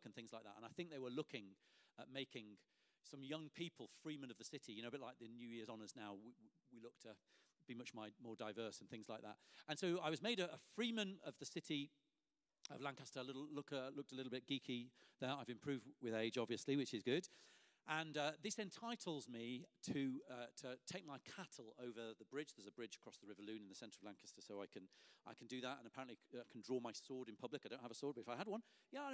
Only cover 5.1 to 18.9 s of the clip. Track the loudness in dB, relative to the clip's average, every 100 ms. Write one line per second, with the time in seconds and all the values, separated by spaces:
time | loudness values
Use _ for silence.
5.1 | -6 -10 -8 -6 -4 -4 -6 -6 -6 -6
6.1 | -6 -8 -14 -20 -20 _ -14 -12 -12 -14
7.1 | -14 _ -20 -20 _ -6 -4 -4 -4 -4
8.1 | -4 -6 -2 0 0 -2 -4 -6 -6 -4
9.1 | -4 -6 -10 -14 -12 -4 2 4 4 4
10.1 | 4 4 4 2 0 -4 2 4 6 2
11.1 | 0 -6 -4 -4 -2 2 2 0 -6 _
12.1 | _ _ _ _ _ -8 -2 0 0 -2
13.1 | -2 0 -2 0 0 2 2 2 0 -2
14.1 | -2 0 0 4 4 4 2 0 -8 -20
15.1 | 0 2 2 0 0 2 2 0 -2 4
16.1 | 6 6 6 6 4 6 6 6 4 6
17.1 | 6 6 -6 -20 -20 -20 _ 2 4 4
18.1 | 4 4 4 0 2 0 -2 -2